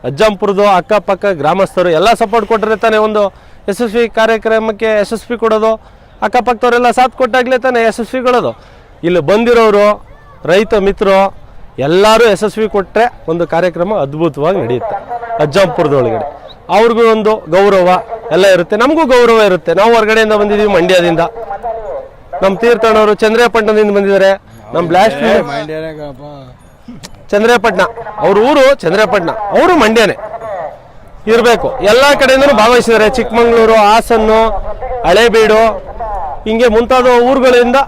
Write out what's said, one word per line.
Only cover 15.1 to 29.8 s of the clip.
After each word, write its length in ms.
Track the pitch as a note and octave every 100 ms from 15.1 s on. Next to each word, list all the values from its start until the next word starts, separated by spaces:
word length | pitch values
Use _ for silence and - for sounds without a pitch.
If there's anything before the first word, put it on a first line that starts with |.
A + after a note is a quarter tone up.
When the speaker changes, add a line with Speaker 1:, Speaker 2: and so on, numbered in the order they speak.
| - - A3+
Speaker 1:
ಅಜ್ಜಂಪುರದೊಳಗಡೆ. 1040 | D3+ D#3+ F#3 D3+ D3+ C#3 A#2 A2+ - - - - -
ಅವ್ರಿಗೂ 420 | F3+ A#3 A3+ A#3
ಒಂದು 260 | A3 G#3+ A3
ಗೌರವ 680 | D#3 E3+ G3+ G3 F3+ F3+ - A3+ -
ಎಲ್ಲ 140 | E3+ G3
ಇರುತ್ತೆ, 300 | F#3 E3+ G#3
ನಮಗೂ 280 | B3+ D#4
ಗೌರವ 380 | D4+ B3+ A#3+ A3+
ಇರುತ್ತೆ. 320 | G#3 F3+ -
ನಾವು 200 | E3 A3
ಹೊರಗಡೆಯಿಂದ 380 | A#3 G#3+ A3 A3
ಬಂದಿದ್ದೀವಿ, 400 | G#3+ G#3 G#3 G#3+
ಮಂಡ್ಯದಿಂದ. 480 | F#3 F3 F3+ E3+ E3 E3+ A#3 G#3+ G3+ A#3 A3+ G#3 D3+ - - - F3+
ನಮ್ಮ 140 | F#3+ F#3+
ತೀರ್ಥಣ್ಣವರು 580 | A#3 A#3 A3 G#3+ G#3+
ಚಂದ್ರಪಟ್ಟಣದಿಂದ 840 | G#3 A3 A3+ A#3+ A#3 G#3+ G#3+ G#3 G3+
ಬಂದಿದ್ದಾರೆ, 460 | G3 G3 F#3+ G3 - - -
ನಮ್ಮ 140 | D3 E3+
ಬ್ಲಾಸ್ಟ್ 340 | F3 A3 -
Speaker 2:
ಮಂಡ್ಯನೇ 760 | A3+ G3+ F3 - - D#3 D#3+ D#3
ಕಣಪ್ಪ. 600 | D3 C3+ D3 C#3+ C3 B2+ - - - - - - -
Speaker 1:
ಚಂದ್ರಪಟ್ಟಣ, 520 | G#3 A3 A#3+ A#3 F#3 F3+ - - -
ಅವ್ರ 200 | D3+ G3+
ಊರು 360 | A#3 D4+ C4+
ಚಂದ್ರಪಟ್ಟಣ, 560 | C#4 E3+ F#3+ G#3+ G#3 E3
ಅವರು 460 | B2+ - F3+ E4
ಮಂಡ್ಯನೇ 400 | F4